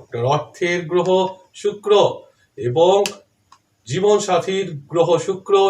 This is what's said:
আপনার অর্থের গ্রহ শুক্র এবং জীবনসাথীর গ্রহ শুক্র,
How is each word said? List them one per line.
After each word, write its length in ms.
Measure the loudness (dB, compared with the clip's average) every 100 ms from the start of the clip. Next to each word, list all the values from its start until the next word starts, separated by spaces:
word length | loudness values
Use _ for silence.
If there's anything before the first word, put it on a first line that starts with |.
আপনার 220 | -14 -6 -2
অর্থের 460 | -2 -6 -6 -4 -4 -4
গ্রহ 180 | -2 0 0 -2 -6 _
শুক্র 380 | -8 -8 -6 2 4 4 0 -14 _ _ -10
এবং 380 | -4 2 4 4 0 -6 _ _ _ _ _ _ -10
জীবনসাথীর 800 | -2 2 2 2 -2 -2 -4 -6 -10 -6
গ্রহ 180 | -2 2 0 -2
শুক্র, 260 | -8 0 2 2